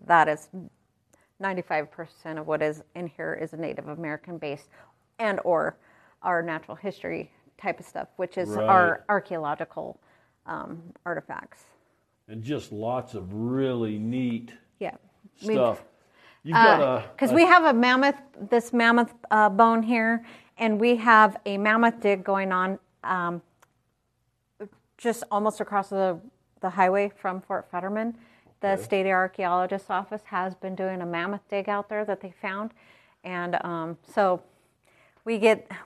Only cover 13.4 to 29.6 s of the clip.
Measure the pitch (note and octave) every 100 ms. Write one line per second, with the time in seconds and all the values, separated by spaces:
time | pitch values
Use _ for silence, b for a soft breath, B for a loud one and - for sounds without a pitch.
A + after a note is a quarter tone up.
13.4 | A#2 C3 C3+ B2 A2+ G#2+ A2 B2+ B2 A2+
14.4 | A#2 - _ - G3 - _ _ - _
15.4 | G3+ G#3+ A#2+ G#2 - _ b b b b
16.4 | D3 E3 A3+ G#3 C#3 B2 - - C4+ C#4+
17.4 | F4+ F4+ D#4+ A#3 B3 B3+ C#4 C#4+ - -
18.4 | G3+ A#3+ A#3 A#3+ A#3 A#3+ A#3 - - G#3+
19.4 | G#3+ G3 A3+ A3+ A3 A#3+ A3+ A#3 A#3 B
20.4 | B - A3+ G#3+ A#3 A#3+ A3+ A3 G#3+ G3
21.4 | - G3 G#3 A3 A#3 A#3 G#3 G3 F#3 G3
22.4 | F#3+ F#3 F#3 F#3+ _ _ - F#3 F3 E3+
23.4 | - _ _ _ _ _ _ _ _ _
24.4 | _ - G#3 _ _ _ A#3+ A3+ - G#3
25.4 | G#3+ G#3+ G3+ G3+ G3 G3 F#3+ E3+ A3+ _
26.4 | _ _ F#3 F3+ F#3 F#3+ G3+ - G3+ F#3
27.4 | - F#3+ - F3+ F#3 G#3 A3+ A#3 b b
28.4 | b _ G3+ G3 G3+ G3 F#3+ F#3 F#3 -
29.4 | F#3 F3+